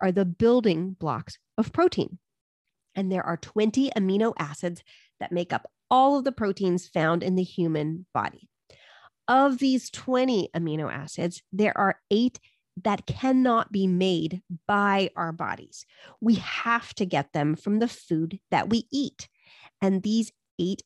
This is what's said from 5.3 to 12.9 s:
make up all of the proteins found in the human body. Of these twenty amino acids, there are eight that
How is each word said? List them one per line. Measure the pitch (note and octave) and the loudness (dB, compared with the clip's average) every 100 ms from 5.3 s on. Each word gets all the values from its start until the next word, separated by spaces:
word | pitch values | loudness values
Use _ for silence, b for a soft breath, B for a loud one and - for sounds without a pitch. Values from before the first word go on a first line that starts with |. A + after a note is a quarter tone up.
make | F3 F3 | -4 -2
up | A#2 - _ - | -4 -6 _ 0
all | B3+ C4+ C#4+ | 4 6 4
of | |
the | C4 | 0
proteins | B3 G3+ G3 F#3+ F3 - | -2 -2 0 0 0 -2
found | F3 D#3 E3+ | 0 2 2
in | F#3 F#3 | 0 0
the | |
human | F3+ - E3 D#3 D3+ E3 F3+ A#2+ | 0 -2 0 0 -2 -6 -6 -4
body. | - - _ _ _ B B B B _ - | -4 -8 _ _ _ B B B B _ 2
Of | C4 C#4 B3 | 4 4 2
these | C4+ B3+ - | 2 0 -2
twenty | - - B3+ C4 G#3+ - E3+ | -10 -2 0 2 0 0 -2
amino | E3 D#3 C3+ | -2 -2 -4
acids, | C#3 D#3 - F3 - - | -6 -10 -6 -6 -6 -8
there | F#3+ G#3+ - | -2 0 2
are | G3 - - | 0 0 0
eight | G#3 B3 - b b _ - | 2 2 -2 b b _ -6
that | G#3+ | -2